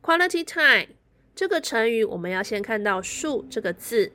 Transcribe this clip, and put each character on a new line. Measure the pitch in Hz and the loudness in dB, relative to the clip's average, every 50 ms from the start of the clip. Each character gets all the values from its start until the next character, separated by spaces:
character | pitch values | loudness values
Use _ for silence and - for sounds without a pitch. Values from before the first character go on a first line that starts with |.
| - | 2
Quality | - 330 339 359 359 - 339 330 | 2 2 2 2 2 0 -2 -4
time， | - - 339 302 285 247 196 160 - - _ _ _ _ _ _ _ _ | -4 -2 4 6 6 6 4 2 -2 -14 _ _ _ _ _ _ _ _
这 | - 381 | -4 -2
个 | 370 - - | 0 0 -2
成 | - - - 226 220 233 | -2 0 0 2 2 2
语 | 233 226 220 | 2 2 0
我 | - - | 0 -2
们 | 175 170 180 | -6 -4 -4
要 | 185 185 202 | -4 -4 -4
先 | - 220 202 | -4 -4 -6
看 | 208 - 226 214 208 | -4 -4 -4 -2 0
到 | 208 196 185 | 0 -2 -2
树 | 190 - - - - 311 277 208 135 - | -4 -6 -8 -6 -4 -2 -2 -2 -4 -4
这 | - 226 | -8 -4
个 | 202 180 170 | -4 -4 -6
字。 | - - - 233 220 196 - - | -6 -8 -2 2 2 2 0 -2